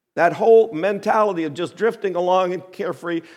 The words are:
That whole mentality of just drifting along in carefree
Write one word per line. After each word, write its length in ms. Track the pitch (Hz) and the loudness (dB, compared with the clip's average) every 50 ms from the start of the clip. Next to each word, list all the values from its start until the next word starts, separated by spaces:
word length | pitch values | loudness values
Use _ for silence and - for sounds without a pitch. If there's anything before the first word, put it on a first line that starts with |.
| _ _ _ | _ _ _
That 180 | 147 165 170 151 | 0 0 0 0
whole 380 | 143 214 226 226 226 220 220 | 2 4 6 6 6 6 4
mentality 720 | 156 156 175 196 208 196 202 214 226 220 214 208 190 165 160 | -2 -4 -4 -2 -4 -2 -2 0 0 2 2 0 0 -4 -6
of 100 | 156 139 | -6 -6
just 200 | 139 175 151 - | -6 -8 -8 -6
drifting 400 | 165 202 220 - 220 - 196 175 | -4 -4 -4 -2 -4 -6 -6 -4
along 380 | 175 180 180 185 185 185 180 180 | -2 0 0 2 2 0 0 -4
in 80 | 180 | -8
carefree 600 | - - - - 185 175 165 131 - 170 170 165 165 - - | -10 -14 -12 -8 -8 -8 -8 -8 -8 -6 -6 -6 -8 -12 -18